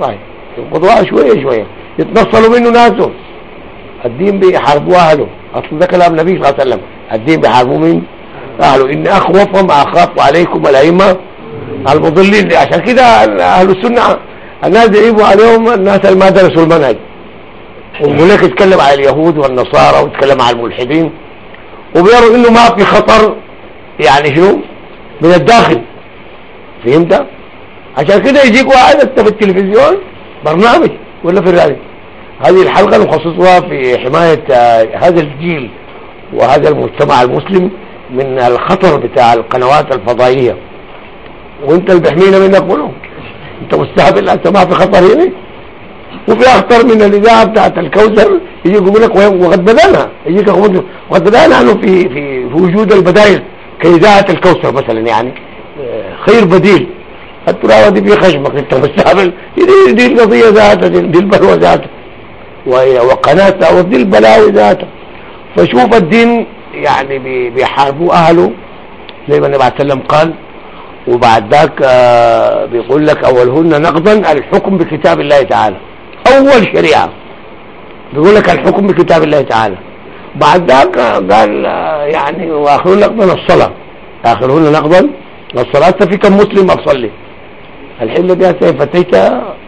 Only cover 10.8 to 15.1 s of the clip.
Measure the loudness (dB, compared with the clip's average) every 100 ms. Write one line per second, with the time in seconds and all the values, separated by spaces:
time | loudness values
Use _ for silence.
10.8 | 2 2 0 -2 -8 -20 -18 -16 -14 -8
11.8 | -2 0 0 0 2 2 0 0 0 -2
12.8 | 0 2 4 4 2 0 0 2 0 0
13.8 | -2 0 -2 -4 -8 -20 -20 -8 -2 2
14.8 | 2 4 2